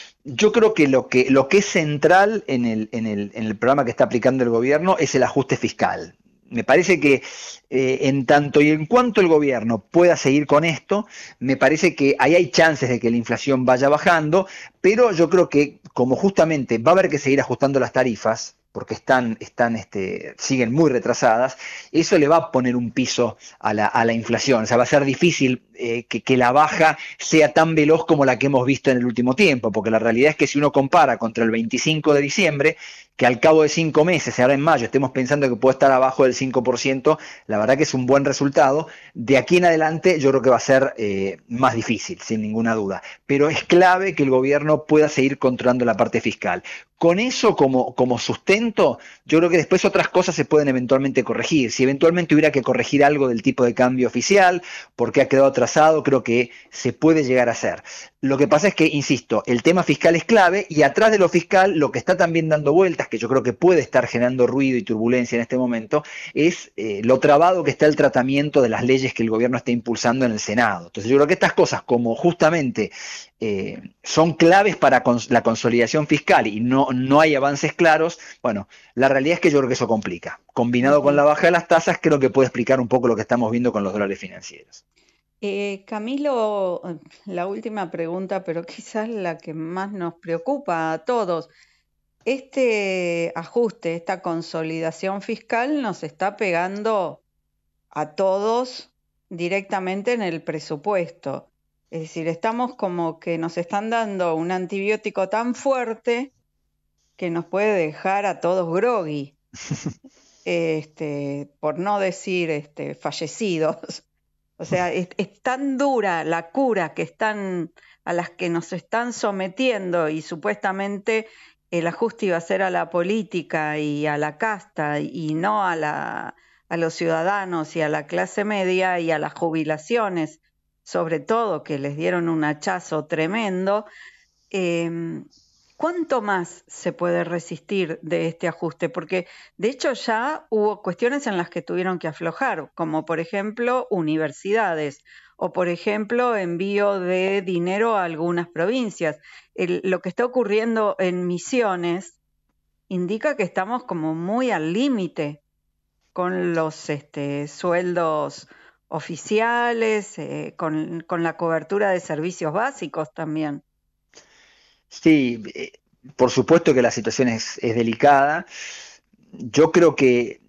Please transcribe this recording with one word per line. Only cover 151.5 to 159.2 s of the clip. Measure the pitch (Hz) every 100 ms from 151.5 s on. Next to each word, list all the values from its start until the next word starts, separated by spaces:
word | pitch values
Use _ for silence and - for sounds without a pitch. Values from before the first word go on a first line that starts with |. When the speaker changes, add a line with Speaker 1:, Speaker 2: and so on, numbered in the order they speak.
| 254 214 180 170 175 - _ _ _ _ _ _ _ _
Speaker 2:
indica | 185 180 220 302 277
que |
estamos | 180 - 190 240
como | - 175 156 160
muy | 175 233 254
al | 180 156
límite | 196 277 226 175 - 147 151 _ _ _ _ _ _ _
con | - 180 185 175 165
los, | 156 - -
este, | 147 - - 143 143 147
sueldos | - 180 175 180 175 165 151 143 - - _ _ _ _
oficiales, | 156 - 165